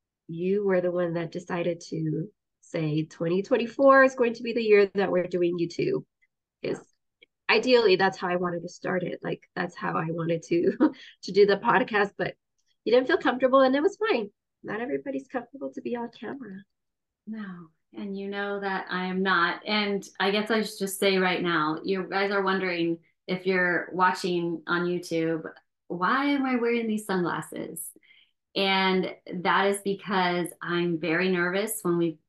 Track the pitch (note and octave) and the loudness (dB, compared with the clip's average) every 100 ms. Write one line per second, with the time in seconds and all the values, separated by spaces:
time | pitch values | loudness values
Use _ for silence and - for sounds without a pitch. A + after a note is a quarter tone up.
0 | _ _ - E3 F3+ G3+ G3 F3+ F3+ F3 | _ _ -12 -4 0 0 2 2 2 0
1 | F3 E3+ E3 F3+ - F3+ E3+ E3 - E3 | -2 -2 -6 -8 -6 -4 -4 -4 -8 -6
2 | D#3+ D#3+ G#3 _ _ _ - E3+ D#3 D3+ | -4 -4 -6 _ _ _ -8 -4 -2 -2
3 | D#3 - E3 F#3 G3 A#3+ A#3 - C#4 C4+ | -4 -4 -2 -2 0 0 0 4 6 8
4 | C4 C4 A#3 A#3 A#3+ A#3 A3 G3+ G3 G3+ | 6 4 -2 -2 -4 -2 6 6 6 2
5 | F3+ F3+ F3 F3+ F3 F3 E3 - D3 D#3 | 0 0 0 0 0 0 -4 -2 -2 -2
6 | - _ _ _ _ _ - - - _ | -4 _ _ _ _ _ -6 -6 -10 _
7 | _ _ _ _ - A3 B3+ A#3+ G#3+ F#3 | _ _ _ _ 0 2 6 6 6 4
8 | F#3+ - F#3 F3+ F3+ E3+ E3+ - F3+ F#3 | 2 0 -2 -2 -2 -4 -8 -10 -4 -4
9 | F3 - E3+ E3 _ F#3 F3 - F3 F3+ | -4 -6 -8 -10 _ -8 -8 -6 -4 -4
10 | D#3+ E3 E3 E3 - E3+ F#3+ - D4 - | -4 -4 -2 -4 -2 0 0 2 0 0
11 | - - - F#3+ G3+ F#3+ A#3+ F3+ B3 G#3 | -20 -16 -2 4 4 4 2 2 2 0
12 | G3+ - F#3 - _ _ _ _ - A#3+ | -2 -2 -6 -6 _ _ _ _ 2 2
13 | C4 E4 C#4+ B3 C4 C4+ C4 C#4 F4 - | 4 0 0 0 4 6 6 4 0 0
14 | A4 C4 G3+ _ _ _ G#3 G#3 B3+ C#4 | -2 0 -2 _ _ _ -8 -6 -4 -6
15 | C#4 C4+ - B3 A#3+ C4+ C4+ C4 B3 A#3+ | -6 -8 -6 -10 -10 -12 -12 -10 -8 -6
16 | A#3 - A3 C#4 G#3 F#3+ - _ _ _ | -8 -12 -12 -12 -14 -16 -20 _ _ _
17 | _ _ - A3 G3 F3 D#3+ _ _ - | _ _ -14 -12 -12 -14 -18 _ _ -12
18 | G3+ G3 G3 G3+ G3+ G3+ G3 F#3+ - F#3 | -10 -8 -8 -6 -6 -4 -4 -4 -6 -6
19 | F#3 F#3 F#3+ F3 F3 - - G#3+ G3+ G3 | -4 0 2 2 2 -2 -2 -2 0 -2
20 | - - F#3+ G#3 G#3 A3 G3+ - F#3+ - | -6 -2 0 2 2 0 0 -4 -6 0
21 | G3 F#3+ F#3 F3 F3 E3 D3+ D#3+ - F#3+ | 2 2 2 0 0 0 0 -2 -2 -4
22 | F3 F#3+ G3+ G3+ F#3+ F#3+ F#3 F3 E3+ E3 | -2 -2 0 0 0 0 0 0 -2 -2
23 | _ _ - F#3 F#3+ F#3 F3+ E3+ - F3 | _ _ -6 -4 0 2 2 0 -2 0
24 | F#3 F#3 F#3 F3 E3+ E3 - F3 F3 F3 | 2 2 -2 -2 -2 -6 -4 -2 0 -2
25 | - E3 D#3+ D#3+ D#3+ - _ _ - F3 | -2 -2 0 -2 -6 -16 _ _ -12 -4
26 | F#3 C4 C#4+ C#4 C4 B3 A#3 A#3 A3+ G#3+ | 0 0 0 0 0 0 0 0 -2 -4
27 | - F#3 E3+ D#3 - - - - - - | -2 -2 -2 -4 -8 -10 -10 -12 -16 -18
28 | _ _ _ _ _ - G3 F#3+ F#3+ F#3 | _ _ _ _ _ -2 0 2 4 2
29 | F3 - - F3+ F3+ F3+ G3 G3+ G3+ G3 | 0 -8 -10 -4 0 2 2 0 -2 -4
30 | - F#3+ F3+ F3 E3 - E3 F3 F3 D#3+ | -2 0 2 0 -4 -8 -4 0 0 0
31 | E3 E3 F#3+ F3+ F3 F#3+ A3 - F3 E3+ | 0 0 2 2 0 -2 -4 -4 -2 0
32 | E3+ D#3+ | 0 -4